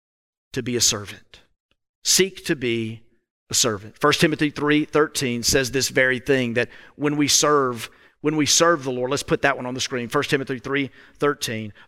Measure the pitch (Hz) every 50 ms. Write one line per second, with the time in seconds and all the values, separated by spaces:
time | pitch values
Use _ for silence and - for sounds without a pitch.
0 | _ _ _ _ _ _ _ _ _ _ - 135 117 120 123 117 110 - - 104
1 | 104 95 - - - _ - - _ _ _ _ _ _ _ _ _ _ _ _
2 | _ - - - 185 190 185 - - - 170 139 131 123 117 117 113 110 113 110
3 | - _ _ _ _ _ _ _ _ _ 135 - - 123 107 98 101 104 - -
4 | - 147 147 - - 160 151 - 156 147 - - 143 147 151 151 151 - - 151
5 | 156 156 - - 143 123 120 120 113 - - 139 135 117 110 135 127 - 123 135
6 | 131 127 127 123 - - 139 131 127 120 113 120 120 - - - - - _ -
7 | 139 147 147 147 147 135 - - - 147 151 143 135 127 123 117 110 - - _
8 | _ _ _ _ - 147 151 156 147 127 - - 170 170 175 151 131 135 127 123
9 | 123 127 143 139 - - 165 151 - 143 135 123 127 127 127 131 - - - 123
10 | 120 113 - 147 135 - 156 139 135 - 135 123 - - 139 143 139 127 - -
11 | - - _ - 151 147 147 - - - 120 110 110 107 - - -